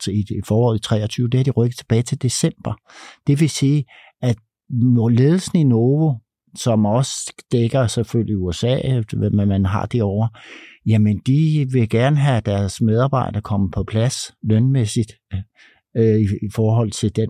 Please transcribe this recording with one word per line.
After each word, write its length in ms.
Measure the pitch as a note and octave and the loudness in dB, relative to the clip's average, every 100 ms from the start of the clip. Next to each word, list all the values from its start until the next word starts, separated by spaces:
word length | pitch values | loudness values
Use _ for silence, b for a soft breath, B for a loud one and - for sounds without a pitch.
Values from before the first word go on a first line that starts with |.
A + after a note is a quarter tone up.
| - | -4
i, 120 | G#2 | -4
i 200 | G2+ G2+ | -4 -6
foråret 340 | - G#2+ A#2+ A2 | -2 0 2 0
i 40 | |
treogtyve, 460 | - G#2+ G#2 - A#2+ | -2 -2 -2 -4 -2
det 100 | B2+ | 0
har 60 | |
de 60 | C3+ | 0
rykket 280 | A#2+ A#2+ - | 0 0 -2
tilbage 240 | - A#2 | -2 -2
til 200 | - C#3+ | 0 -2
december. 520 | B2 - E3 - A2 G#2+ B B B B - | -4 -2 -4 -4 -8 -10 B B B B 0
Det 140 | C#3+ | 2
vil 100 | D#3 | 2
sige, 340 | - C#3 D3 - B B B | 2 0 0 -2 B B B
at 140 | B2+ A2 _ _ - A#2+ B2+ A#2+ A2+ | -2 -2 _ _ -8 0 2 4 4
ledelsen 480 | A#2 C#3 F#3 - F3+ | 4 4 2 0 2
i 60 | |
Novo, 500 | C#3+ A2+ B2 C#3+ D#3+ A#2 _ _ _ - | 4 4 2 2 0 -2 _ _ _ -6
som 300 | B2+ A2 G#2 | 0 2 2
også 460 | A#2 C3+ - - - - | 0 -2 -6 -12 -14 -4
dækker 340 | B2 A#2 C3+ A#2 | 0 0 0 0
selvfølgelig 500 | - A2 A#2+ G#2 G2+ | -2 -2 -2 -2 -2
U 160 | F2+ | -4
S 120 | D#2+ | -2
A, 360 | A#2+ C3 C3 B2+ A2 - | -2 -2 -2 -2 -4 -2
hvad 300 | G#2 G#2 G2+ | 0 0 2
man 180 | G2 | 2
har 220 | F#2+ G2 G2 | 0 -2 -2
derovre, 420 | B2 G2+ G2+ A2 B B B B B - | -2 0 -2 -4 B B B B B 0
jamen 320 | A2 G#2+ G#2 B2+ | 2 2 0 0
de 400 | C#3 D#3 D3+ C3 | 0 2 0 0
vil 160 | B2+ A2 | 0 0
gerne 280 | A#2 C3 D3 | 2 2 2
have 260 | C#3+ A#2 - | 2 0 0
deres 340 | G2+ G2 - | -2 -2 -2
medarbejdere 600 | A2+ A2 C#3 C3+ - G#2 | 0 2 2 0 -2 -6
kommet 300 | - G2+ F#2+ | -4 -2 -2
på 120 | - | -4
plads 500 | - A2 B2 - - _ | -4 -2 -2 -4 -12 _
lønmæssigt, 720 | - A2 C3 C3+ G#2+ B2 A2 - - F#2+ G2+ b b b _ A2+ | 0 2 2 2 0 -2 -4 -8 -12 -12 -12 b b b _ 0
øh, 240 | A2+ G#2+ | 2 4
i, 40 | |
i 260 | G2+ G2+ G#2 | 2 -2 -4
forhold 360 | A2+ A2 A2+ A2 | -2 0 2 0
til 260 | - G#2+ A2 | -2 -2 -2
den 120 | G#2+ | -4